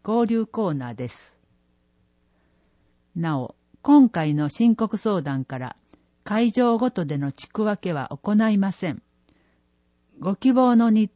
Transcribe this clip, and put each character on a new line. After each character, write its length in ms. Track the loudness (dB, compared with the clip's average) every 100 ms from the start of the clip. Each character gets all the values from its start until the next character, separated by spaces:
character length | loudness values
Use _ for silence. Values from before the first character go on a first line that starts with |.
| -4
交 200 | -2 0
流 200 | -2 -4
コ 240 | -4 -4
ー 40 |
ナ 180 | -4 -8
ー 40 | -10
で 140 | -12
す。 260 | -12 -20 _ _ _ _ _ _ _ _ _ _ _ _ _ _ _ _ _ _ -8
な 240 | -4 -4
お、 160 | -6 -12 _ _
今 280 | 4 6 6
回 240 | 4 0
の 160 | 0 -2
申 260 | 0 2 2
告 220 | -2 -4
相 240 | -2 -2
談 240 | -4 -6 -6
か 120 | -10
ら 180 | -12 -16 _ _ _ _
会 280 | -6 -2 0
場 260 | 2 0 2
ご 140 | -2
と 140 | -4 -4
で 120 | -4
の 140 | -6
地 180 | -8 -12
区 140 | -4
分 120 | -4 -4
け 140 | -4
は 180 | -6 -8
行 260 | -10 -2 0
い 240 | 2 2
ま 120 | 0
せ 200 | -4 -6
ん。 100 | -8 _ _ _ _ _ _ _ _ _ _ _ -10
ご 160 | -6 0
希 180 | 2
望 220 | 4 4 4
の 160 | 4
日 200 | 2 0